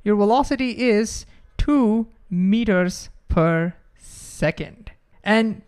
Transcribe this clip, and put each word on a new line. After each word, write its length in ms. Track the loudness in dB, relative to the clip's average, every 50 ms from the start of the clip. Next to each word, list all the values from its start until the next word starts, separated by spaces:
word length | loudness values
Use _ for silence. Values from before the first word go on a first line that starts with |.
| -2
Your 120 | 0 2
velocity 640 | 2 2 4 2 2 2 0 -2 -2 -2 -4 -4 -2
is 480 | 0 2 2 2 0 -2 -6 -12 -14 -18 -20 -20 -20 -10 _ -4
two 500 | 0 2 2 2 4 2 2 0 -2 -6 -10 _ -12 -6
meters 800 | -4 -2 0 2 2 2 2 2 2 2 0 0 -4 -6 -14 -18 -20 -20 _ -2
per 460 | 0 2 2 2 2 0 -2 -4 -6 -10 -18 _ _
second. 960 | _ -20 -20 -20 -20 -20 -20 -8 -4 -4 -4 -4 -6 -10 -14 -16 -20 -20 -20 -20 _ _ _ _ _ _
And 380 | 0 0 0 0 0 -4 -8 -14